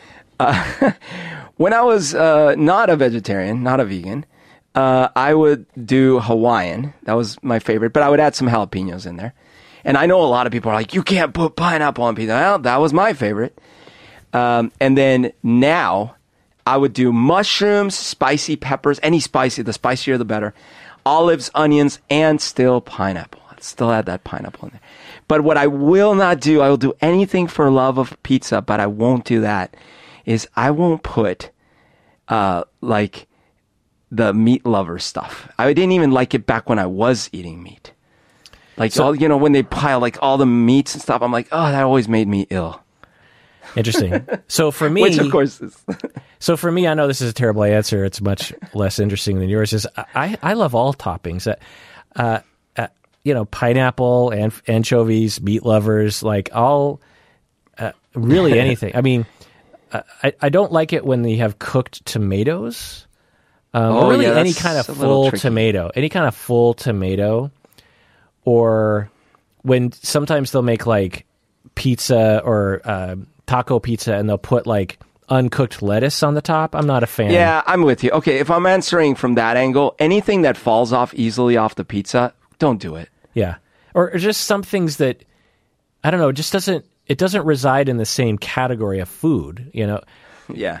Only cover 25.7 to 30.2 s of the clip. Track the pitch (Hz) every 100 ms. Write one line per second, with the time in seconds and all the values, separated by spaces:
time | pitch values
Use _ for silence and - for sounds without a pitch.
25.7 | 143 143 185 208 196 190 160 131 156 139
26.7 | 139 131 - 156 180 196 185 170 - 143
27.7 | 135 131 131 123 - - 131 - 104 -
28.7 | 104 104 104 117 123 - 117 107 104 90
29.7 | - - - - -